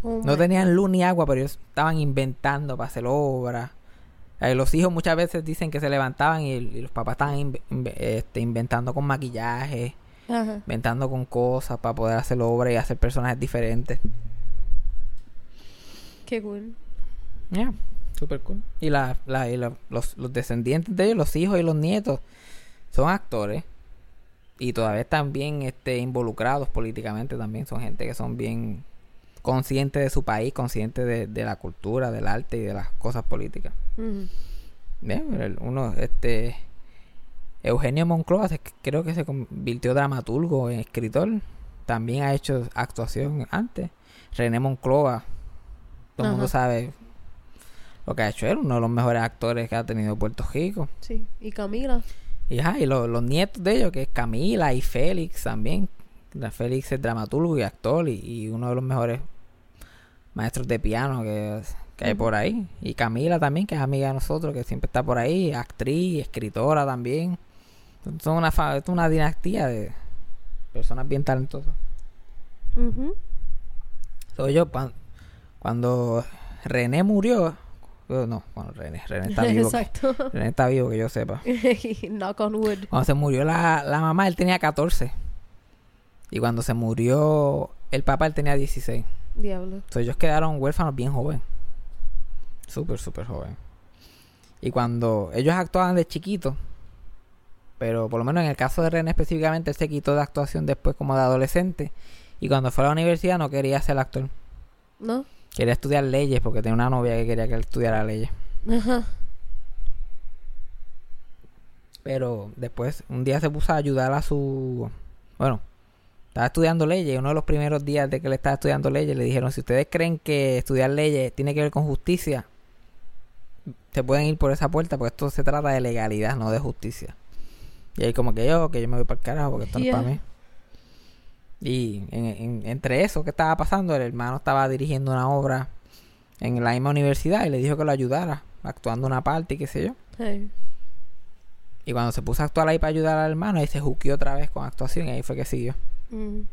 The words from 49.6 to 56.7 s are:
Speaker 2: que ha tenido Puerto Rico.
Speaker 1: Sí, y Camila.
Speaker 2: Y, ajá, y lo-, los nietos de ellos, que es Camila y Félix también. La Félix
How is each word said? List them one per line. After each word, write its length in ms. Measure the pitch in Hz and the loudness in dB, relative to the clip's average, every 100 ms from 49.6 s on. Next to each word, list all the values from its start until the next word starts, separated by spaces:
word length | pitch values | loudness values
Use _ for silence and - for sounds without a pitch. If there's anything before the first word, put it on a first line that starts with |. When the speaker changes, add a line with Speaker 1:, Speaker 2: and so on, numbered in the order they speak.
| 113 | -4
Speaker 2:
que 60 | 113 | -4
ha 80 | 117 | -4
tenido 300 | 113 107 104 | -4 -4 -2
Puerto 280 | 107 - - | -4 -2 -4
Rico. 360 | 143 180 202 147 - | -2 -4 -2 -4 -4
Speaker 1:
Sí, 260 | - - - - | -2 0 2 -2
y 100 | 214 | -4
Camila. 520 | 214 202 214 262 247 - - - - - | -6 -4 -4 4 4 4 -6 -2 0 2
Speaker 2:
Y, 80 | 123 | 2
ajá, 200 | 165 277 | 2 2
y 60 | 139 | 2
lo-, 200 | 135 117 | 2 2
los 140 | 120 | 0
nietos 400 | 120 147 196 - | 2 2 2 0
de 120 | 185 240 | 2 4
ellos, 160 | 202 | 4
que 100 | 135 | 2
es 60 | 135 | 0
Camila 600 | - 117 113 175 226 151 | 2 2 2 2 2 2
y 80 | 127 | 4
Félix 600 | - 120 160 185 165 - | 2 6 6 4 0 -4
también. 440 | - 110 110 180 196 - - - - | -2 0 2 4 4 0 -16 -20 -16
La 180 | 151 117 | -10 -10
Félix 400 | - 120 | -4 -2